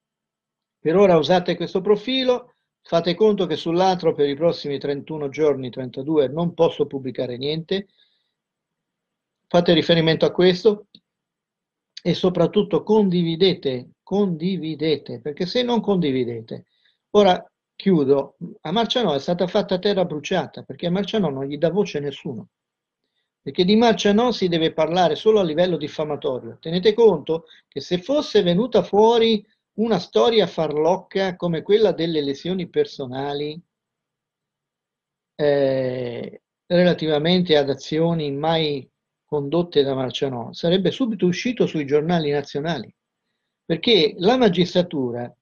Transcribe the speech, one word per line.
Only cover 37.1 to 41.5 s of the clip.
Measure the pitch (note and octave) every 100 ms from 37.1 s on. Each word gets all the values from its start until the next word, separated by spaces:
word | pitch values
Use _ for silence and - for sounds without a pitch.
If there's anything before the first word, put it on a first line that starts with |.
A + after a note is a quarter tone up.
| D3+ D#3 F#3 F3 D3+
ad | C#3
azioni | C#3 - D#3 E3 E3 D3
mai | C#3 D#3 E3 D#3 C#3+ C3 _ _ _ _
condotte | D3+ C#3+ E3 F3 D3+
da | C3+
Marcianò, | C3+ B2+ - C#3 B2 A#2+
sarebbe | - E3+ F#3 F3
subito | - C4 A3
uscito | F3+ F3 B3